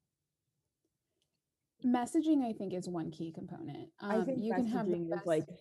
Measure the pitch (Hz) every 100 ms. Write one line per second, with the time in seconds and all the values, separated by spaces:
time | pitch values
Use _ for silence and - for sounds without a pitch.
0 | _ _ _ _ _ _ _ _ _ _
1 | _ _ _ _ _ _ _ _ 254 247
2 | 240 330 311 294 240 220 196 180 180 170
3 | 160 156 165 - 190 - 156 139 - -
4 | 208 220 262 254 214 240 226 - 175 175
5 | 165 170 170 156 151 -